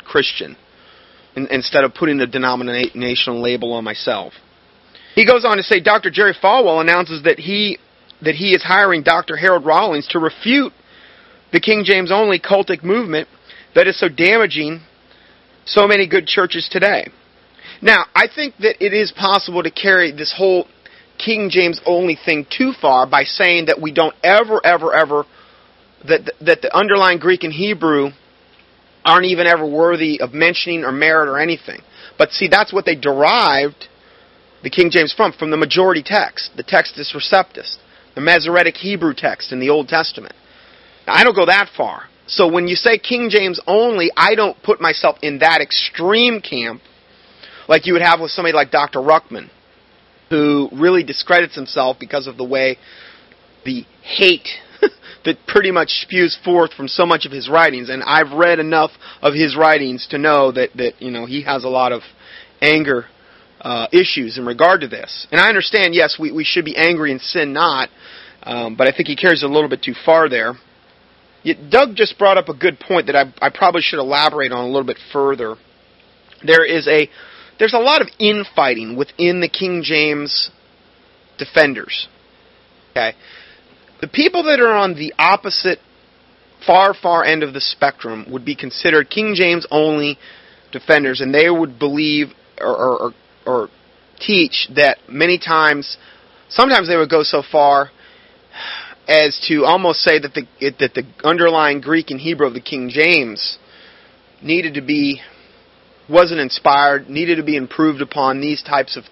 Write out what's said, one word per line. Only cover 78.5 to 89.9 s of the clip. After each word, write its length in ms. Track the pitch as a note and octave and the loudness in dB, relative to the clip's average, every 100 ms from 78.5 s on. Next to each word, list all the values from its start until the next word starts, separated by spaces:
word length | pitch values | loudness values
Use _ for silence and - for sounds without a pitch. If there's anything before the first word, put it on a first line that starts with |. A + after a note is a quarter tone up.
| - C#3 A#2 A2 B2 | -2 0 0 -6 -8
within 440 | C#3+ - F3 F3+ | -8 -2 -2 0
the 80 | E3+ | -4
King 340 | - F#3+ F3 | -4 -4 -4
James 680 | D3+ D#3 D3+ D3 D3 - - _ _ _ _ _ _ _ _ - | -2 0 0 -2 -6 -6 -6 _ _ _ _ _ _ _ _ -14
defenders. 680 | C#3 D#3+ D3 A2+ - - - _ _ _ _ _ _ _ _ | -2 2 2 0 -10 -10 -12 _ _ _ _ _ _ _ _
Okay? 240 | B2+ A2 - - - - - _ _ _ - | -6 -4 -6 -20 -20 -20 -20 _ _ _ -14
The 80 | D#3 | -8
people 360 | - D#4 F4+ | 0 0 0
that 160 | D#4 C#4 | 0 2
are 140 | A#3 | 2
on 200 | G#3+ F#3+ | 2 0
the 200 | D#3 D3+ - | -4 -10 0
opposite, 600 | E3 G3+ G3+ - F#3 E3+ _ _ _ _ _ _ _ _ - | 2 2 -2 -4 -2 -4 _ _ _ _ _ _ _ _ 2
far, 280 | F3 G3 | 4 4
far 300 | F#3+ F3+ E3+ | 2 0 2
end 180 | D3 D#3+ | 2 0
of 120 | D3 | -2
the 80 | C3+ | -6
spectrum 640 | - - C#3+ - A#2 A2 - | -8 -2 -2 -2 -12 -12 -10
would 140 | B2+ | -12
be 100 | B2 | -8
considered 540 | C#3 C3 - F3 D#3 C#3+ | -10 -10 -4 2 2 0
King 260 | - G#3+ | -4 -4
James 320 | F#3 F3+ E3+ - | 0 0 0 -2
only 480 | D3+ D#3 | 0 2